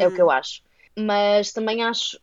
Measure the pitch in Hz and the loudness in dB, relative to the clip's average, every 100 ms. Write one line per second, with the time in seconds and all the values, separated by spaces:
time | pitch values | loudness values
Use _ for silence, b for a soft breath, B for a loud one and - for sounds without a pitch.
0 | 180 185 170 131 - - b b b 214 | 0 4 2 2 -2 -12 b b b -8
1 | 214 202 208 208 202 226 220 226 226 226 | -2 0 2 2 0 -4 -4 -2 -4 -4
2 | - - | -8 -10